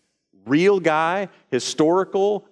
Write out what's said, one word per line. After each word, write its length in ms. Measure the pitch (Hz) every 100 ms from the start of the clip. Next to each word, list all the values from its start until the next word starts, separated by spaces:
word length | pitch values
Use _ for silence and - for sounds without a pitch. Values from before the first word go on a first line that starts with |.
| _ _ _ _ 107
real 340 | 143 190 196
guy, 500 | 160 156 165 190 185 _ _
historical 960 | 123 - - 156 185 185 190 202 202 -